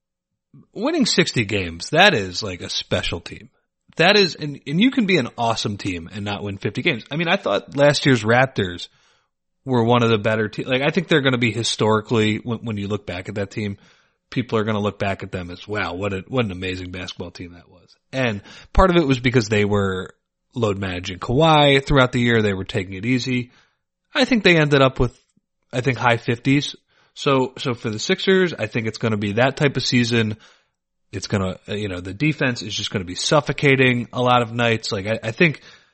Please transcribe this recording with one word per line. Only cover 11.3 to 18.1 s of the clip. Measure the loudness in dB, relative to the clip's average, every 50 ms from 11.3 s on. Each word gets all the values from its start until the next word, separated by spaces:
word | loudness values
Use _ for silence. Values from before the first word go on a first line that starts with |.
| 2 2
be | 0 0
historically, | 0 -2 -4 -4 -2 0 2 2 2 2 0 0 0 2 2 2 0
when, | -2 -4 -6 -8 -6
when | -6 -8 -6
you | -6 -4
look | -4 -6 -6 -6
back | -8 -10 -10 -10 -8
at | -8
that | -8 -8 -6
team, | -6 -6 -6 -6 -8 -10 _ _ _ _ _ _ _ _ _ _
people | -6 -6 -4 -2 -2 -2
are | 0
gonna | 0 -2 -2
look | -2 -2 -4 -4
back | -4 -4 -4 -6
at | -8 -10
them | -10 -10 -10 -10
as, | -12 -14 -12
"Wow, | -8 -6 -6 -4 -6 -6
what | -6 -6 -4
a, | -6 -6 -6 -4
what | -2 -2 -2
an | -2
amazing | -4 -6 -6 -6 -6 -8 -8 -10
basketball | -10 -10 -12 -12 -12 -12 -12 -12
team | -14 -14 -16 -16 -18
that | -20 -20 _
was." | _ _ _ _ _ _ _ _